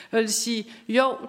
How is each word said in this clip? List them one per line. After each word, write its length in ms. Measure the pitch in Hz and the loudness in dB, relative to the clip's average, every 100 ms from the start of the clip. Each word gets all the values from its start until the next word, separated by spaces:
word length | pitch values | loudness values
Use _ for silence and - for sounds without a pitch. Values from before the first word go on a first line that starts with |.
| - | -2
Jeg 80 | 226 | 0
vil 120 | 220 | 0
sige, 340 | 214 233 226 208 - - | -2 -2 -4 -6 -12 0
jo, 280 | 233 262 - | 2 2 0